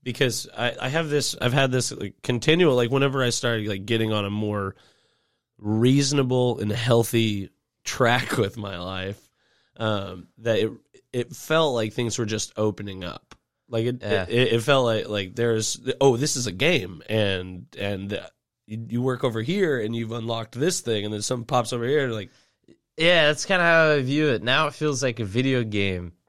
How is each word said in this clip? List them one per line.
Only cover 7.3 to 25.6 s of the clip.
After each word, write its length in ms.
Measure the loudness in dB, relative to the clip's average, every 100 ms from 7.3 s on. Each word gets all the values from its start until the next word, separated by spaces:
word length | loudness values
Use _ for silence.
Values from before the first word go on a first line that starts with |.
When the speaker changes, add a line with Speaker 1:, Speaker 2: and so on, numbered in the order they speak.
| 0 -6 _ _ _
Speaker 1:
track 540 | -12 0 2 2 0 0
<laughs> 0 |
with 200 | -2 -2
my 200 | -10 -8
life, 520 | -8 -6 -8 -8 _ _ _ _ _ -6
um, 500 | -2 -2 -4 -12 -18 _
that 200 | 0 2
it, 120 | 0 -4 _ _ _
it 240 | -6 -6 -10
felt 380 | 0 2 2 0
like 180 | -2
things 240 | -2 -4 -2
were 80 | -4
just 280 | -4 -6 -2
opening 460 | -2 -2 -10 -10
up. 320 | -10 -12 _ -20 _ _ _
Like, 180 | -4 -2
it, 120 | -4
Speaker 2:
Yeah. 240 | -2 -2 0
Speaker 1:
it, 260 | 2 4
it 80 | 2
felt 220 | 4 2 4
like, 220 | 0 -2
like, 280 | -4 -4 -2
there's, 440 | 0 0 -2 -4 -6 4
"Oh, 160 | 4 4
this 180 | 0 -2
is 120 | -4
a 40 |
game," 520 | 0 2 2 -2 -12 -4
and, 560 | 0 0 -2 -6 -12 -14 -8
and, 360 | -6 -6 -6
uh, 140 | -8 -10 _ _ _ _
you, 200 | -12 -6
you 120 | -2
work 220 | -2 0
over 180 | -2 -2
here 380 | -2 0 0 0
and 160 | -2 -4
you've 160 | -4
unlocked 420 | -6 -6 -6 -6 -2
this 220 | -2 -2
thing, 240 | -2 -2 -2
and 80 |
then 80 | -6
something 240 | -4 -4 0
pops 280 | 0 0
over 140 | -4 0
here, 220 | 0 0
like 200 | -4 -8 _ _ _ _ -20 _ 0
Speaker 2:
Yeah, 300 | 4 6 4
that's 180 | 2 0
kinda 180 | 2
how 280 | 6 6 6
I 100 | 4
view 280 | 2 2 2
it. 140 | 2
Now 240 | 2 2 0
it 60 |
feels 280 | -2 -2 0
like 180 | -2 -2
a 60 | -2
video 380 | 0 2 0